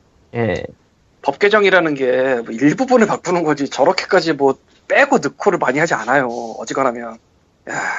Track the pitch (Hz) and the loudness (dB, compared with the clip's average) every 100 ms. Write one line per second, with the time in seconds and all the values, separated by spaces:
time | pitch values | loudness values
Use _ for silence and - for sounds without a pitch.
0 | _ _ _ 120 110 87 - - _ _ | _ _ _ -4 -2 -2 -6 -14 _ _
1 | _ _ - - 202 214 196 185 165 139 | _ _ -6 0 2 4 4 4 2 0
2 | 131 127 135 123 113 113 143 185 262 254 | 0 0 0 -2 -4 0 2 2 2 2
3 | 214 123 165 175 156 143 131 - 143 185 | 2 0 -2 -2 0 -2 -4 0 2 2
4 | - 190 165 143 139 135 _ _ - 214 | 0 0 2 2 0 0 _ _ -2 2
5 | 269 240 143 - 202 175 135 135 165 127 | 2 2 -2 -2 -2 0 0 0 0 -2
6 | 107 143 123 120 117 110 - 139 131 120 | 0 0 0 -4 -8 -10 -8 -2 -2 -4
7 | 117 113 _ _ _ _ - - - | -10 -16 _ _ _ _ -12 -8 -8